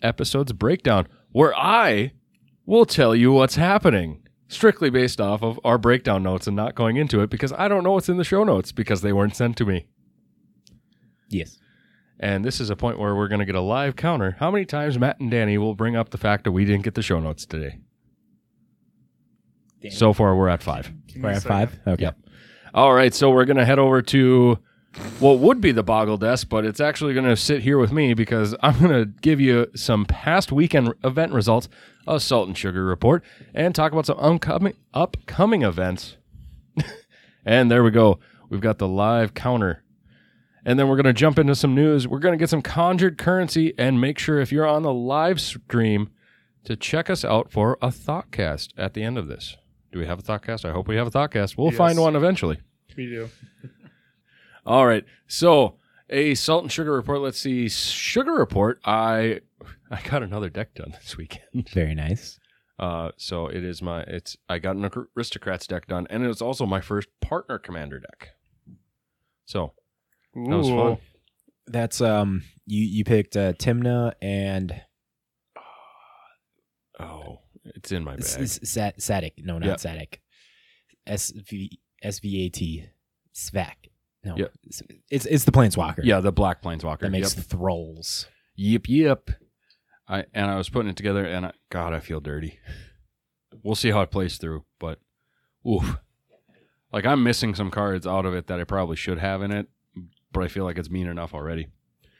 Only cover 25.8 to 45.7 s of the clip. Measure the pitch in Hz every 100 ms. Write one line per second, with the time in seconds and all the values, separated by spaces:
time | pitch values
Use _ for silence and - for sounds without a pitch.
25.8 | 101 110 107 104 110 104 - 110 110 107
26.8 | 147 147 151 131 131 110 - 147 117 139
27.8 | 113 147 139 113 110 117 104 113 143 123
28.8 | 175 135 107 - 151 147 135 120 120 -
29.8 | - 110 101 - - 175 - 143 165 151
30.8 | 117 - 131 131 165 131 104 117 - -
31.8 | - _ - 156 - 123 95 92 98 92
32.8 | 95 90 120 170 - - - - 170 165
33.8 | 156 156 156 - 143 170 143 - 196 -
34.8 | _ 139 139 - - - 202 214 110 85
35.8 | 92 90 - - _ - - - _ -
36.8 | - - _ _ _ _ - 120 123 120
37.8 | 117 110 110 92 - _ _ 98 110 104
38.8 | 95 95 104 117 110 - 131 123 98 85
39.8 | _ _ _ _ _ _ _ _ - 131
40.8 | 139 135 135 123 156 147 143 139 143 131
41.8 | 156 147 123 139 175 165 165 160 135 -
42.8 | 170 185 185 151 165 185 175 165 160 -
43.8 | 127 131 131 147 - 147 131 147 156 151
44.8 | 156 127 120 143 165 180 - - -